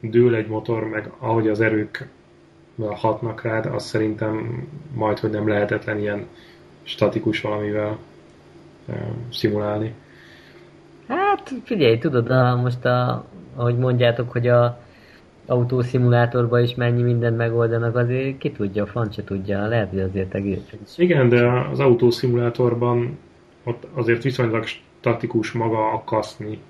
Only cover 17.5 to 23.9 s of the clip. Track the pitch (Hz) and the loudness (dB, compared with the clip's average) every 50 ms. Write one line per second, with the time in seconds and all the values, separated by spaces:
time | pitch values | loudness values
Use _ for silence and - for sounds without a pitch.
17.5 | 113 117 117 113 113 117 117 117 117 123 120 120 127 131 131 135 135 135 - - | 2 2 2 2 2 0 0 0 0 0 0 0 0 -2 -2 -4 -6 -4 -6 -8
18.5 | - - 107 101 95 104 104 98 - 123 113 104 101 - 98 - 98 98 95 101 | -4 -4 -6 -4 -2 -2 -4 -2 -2 -4 -4 -4 -4 -8 -8 -6 -6 -6 -4 -4
19.5 | 101 98 101 107 117 117 104 90 92 98 92 92 92 98 95 92 - 95 98 101 | -2 -2 -2 0 0 0 0 0 -2 -2 -2 -2 -2 -4 -4 -2 -4 -4 -2 -2
20.5 | 95 - - - - - 101 - - - 170 180 170 143 131 120 120 120 120 120 | -2 -4 -6 -12 -18 -18 -18 -18 0 0 2 4 4 4 4 6 6 6 6 4
21.5 | 127 127 135 147 139 127 139 135 120 120 123 120 117 - - 127 120 120 120 120 | 2 2 0 -2 -2 2 4 4 6 6 6 2 2 2 0 0 2 2 0 0
22.5 | 117 - 127 120 117 117 123 120 120 120 120 123 151 - - - _ _ _ _ | 0 2 0 0 2 2 0 0 2 0 0 -2 -6 -10 -16 -20 _ _ _ _
23.5 | _ _ _ 123 120 - - - | _ _ _ -8 -8 -8 -10 -12